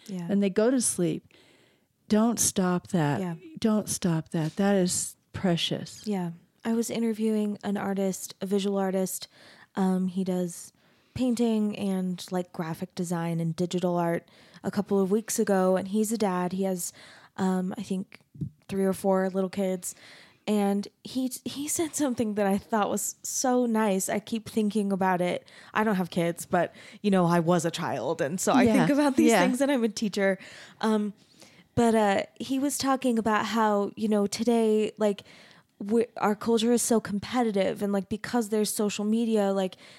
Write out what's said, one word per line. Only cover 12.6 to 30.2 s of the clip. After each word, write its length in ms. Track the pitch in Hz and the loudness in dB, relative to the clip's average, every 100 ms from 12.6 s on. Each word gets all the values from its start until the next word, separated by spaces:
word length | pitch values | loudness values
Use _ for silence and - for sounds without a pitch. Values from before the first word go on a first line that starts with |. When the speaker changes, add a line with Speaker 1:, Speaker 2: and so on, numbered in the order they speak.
| 160 165 185 | -6 -6 -8
Speaker 1:
design 460 | - 170 170 170 165 | -6 -4 -2 -2 -2
and 160 | 165 160 | -2 -2
digital 400 | 175 180 175 175 | -2 -2 0 0
art 320 | 170 170 - - - - | 0 -2 -6 -20 -20 -12
a 80 | 196 | -6
couple 300 | 208 190 196 | -4 0 0
of 100 | 185 | 2
weeks 280 | 220 - - | 0 -2 -2
ago. 380 | 208 190 185 185 | 0 2 2 2
And 120 | 190 | 0
he's 240 | 214 214 | -2 0
a 60 | 226 | 0
dad. 340 | 202 180 180 | 0 0 -2
He 120 | 190 | -2
has, 280 | 190 180 - - - - - - | -2 -4 -6 -12 -20 -20 -14 -2
um, 360 | 185 185 185 214 | 0 0 -2 -6
I 40 | |
think, 360 | 190 190 - - _ - - - - | -6 -6 -8 -16 _ -12 -12 -12 -6
three 160 | 196 | 0
or 80 | 190 | 0
four 380 | 180 196 190 190 | 2 2 2 2
little 180 | 190 190 | -2 -2
kids. 460 | 196 190 185 - - - - - _ - | -2 -2 -4 -8 -14 -18 -20 -20 _ -2
And 420 | 208 202 202 - - | 0 2 0 -4 -12
he, 260 | - 262 254 - | -10 -4 -4 -6
he 240 | 240 277 294 | -10 -8 -4
said 260 | - 311 | -4 -4
something 400 | - 285 240 214 | -2 -2 0 -2
that 120 | 208 202 | 0 0
I 120 | 196 | 0
thought 320 | - 220 202 | 0 -2 0
was 240 | 208 - - | -2 -4 -8
so 420 | - - 254 247 | -8 -2 2 2
nice. 440 | 240 220 214 190 - | 2 2 2 0 0
I 100 | 208 | -4
keep 300 | - 226 - | -4 -8 -4
thinking 440 | 226 208 214 202 | -2 0 0 0
about 280 | 190 190 180 | 2 2 2
it. 260 | 180 - - - - | 0 -4 -8 -20 -6
I 120 | - | -2
don't 100 | 220 | 0
have 160 | 185 170 | 0 0
kids, 360 | 175 170 170 - | 0 -2 -2 -2
but, 280 | 180 160 - - - | 0 0 -6 -20 -4
you 100 | 202 | 2
know, 160 | 190 170 | 4 4
I 140 | 175 | 4
was 240 | 165 175 | 4 2
a 60 | 170 | 0
child. 500 | 165 139 127 127 165 | -4 -4 -4 -2 -2
And 200 | 139 190 | -2 -2
so 120 | 208 | 2
I 120 | 254 | 4
Speaker 2:
Yeah. 80 | 240 | 6
Speaker 1:
think 180 | 214 160 | 6 4
about 260 | 285 294 262 | 4 2 4
these 140 | 233 | 4
Speaker 2:
Yeah. 160 | 214 254 | 6 4
Speaker 1:
things, 140 | 247 | 2
and 100 | 277 | 0
I'm 140 | 269 | 2
a 40 | 226 | 0
teacher. 500 | - 208 202 | -2 -4 0